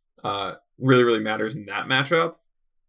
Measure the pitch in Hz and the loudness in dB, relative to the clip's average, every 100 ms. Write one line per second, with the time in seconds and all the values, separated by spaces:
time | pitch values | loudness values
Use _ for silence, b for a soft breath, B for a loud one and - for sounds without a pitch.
0 | _ _ 110 101 95 - _ - 127 127 | _ _ -6 -6 -6 -10 _ -2 4 6
1 | 120 110 107 107 110 110 98 101 - 131 | 6 2 -2 -4 -4 -8 -10 -8 -2 -2
2 | 139 165 165 - _ _ _ _ | 0 0 -2 -6 _ _ _ _